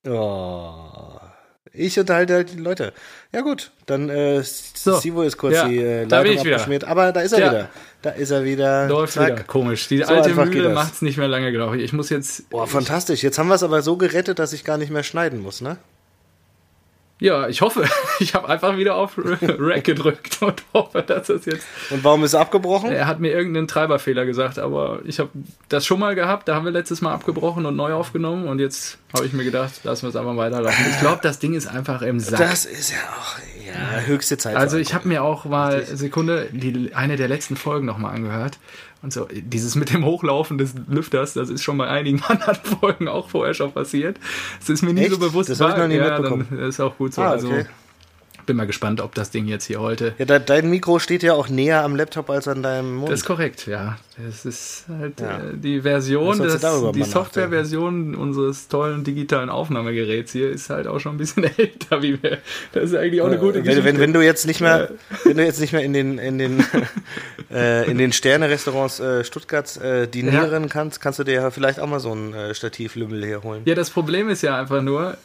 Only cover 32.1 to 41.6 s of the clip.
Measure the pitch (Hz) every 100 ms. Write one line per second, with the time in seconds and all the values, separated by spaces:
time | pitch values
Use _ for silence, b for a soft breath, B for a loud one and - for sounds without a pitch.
32.1 | 120 107 113 170 180 - 147 147 151 -
33.1 | - - - - - - 90 92 110 117
34.1 | 143 - 147 117 110 139 160 156 175 185
35.1 | 160 143 151 147 143 143 139 - 139 143
36.1 | 160 165 170 - 131 127 123 123 - 135
37.1 | 143 127 147 - 135 147 147 131 107 104
38.1 | 110 110 110 131 - B B B B 139
39.1 | 135 110 101 101 117 117 127 147 175 151
40.1 | 170 156 139 156 143 135 127 123 139 160
41.1 | 135 135 - 131 131